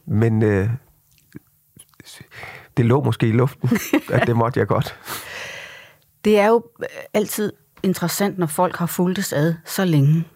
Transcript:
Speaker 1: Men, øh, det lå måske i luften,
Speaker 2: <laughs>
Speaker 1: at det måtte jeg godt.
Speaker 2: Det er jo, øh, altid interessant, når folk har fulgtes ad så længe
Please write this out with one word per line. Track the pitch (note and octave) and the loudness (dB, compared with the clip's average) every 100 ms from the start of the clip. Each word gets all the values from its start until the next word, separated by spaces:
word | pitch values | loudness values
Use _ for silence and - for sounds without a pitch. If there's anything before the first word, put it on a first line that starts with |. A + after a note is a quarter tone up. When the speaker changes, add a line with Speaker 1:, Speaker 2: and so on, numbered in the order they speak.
| - | -4
Speaker 1:
Men, | G#2 A2+ A2 | 0 2 2
øh, | A2 G2 G2+ B2 - _ _ _ _ - _ _ _ - _ - - - - - - - - - | 2 2 0 -4 -10 _ _ _ _ -20 _ _ _ -20 _ -20 -20 -20 -20 -20 -18 -20 -6 0
det | A#2 | 2
lå | C#3 | 2
måske | B2+ A2+ A#2 | 0 0 0
i | |
luften, | A2+ C3 - B2+ - - | 2 0 -2 -2 -2 0
Speaker 2:
<laughs> | D#4 - | -4 0
Speaker 1:
at | - - | 0 2
det | A#2 | 2
måtte | A#2 G#2+ | 0 0
jeg | G#2 | 0
godt. | G2 - - - - - - - - - - - _ _ _ G#3 | 0 -2 -8 -14 -14 -14 -14 -14 -16 -18 -20 -20 _ _ _ 2
Speaker 2:
Det | G#3+ | 4
er | G3+ | 6
jo, | A#3 A#3 - | 2 0 -10
øh, | - - - | -12 -12 -6
altid | G#3+ G3+ - G#3 - _ _ | -4 -2 -4 -6 -8 _ _
interessant, | G3 F3 F3 - G3+ G3 | -2 -2 -2 -2 -2 -2
når | D#3+ | -2
folk | - F3+ - | 0 -2 0
har | E3+ | -4
fulgtes | - F3+ F#3+ F#3+ | 0 -2 -2 -2
ad | - D#3+ E3 - | 0 0 -2 -6
så | - F#3 | -2 2
længe | D3+ C#3 D#3+ E3 | 4 4 2 0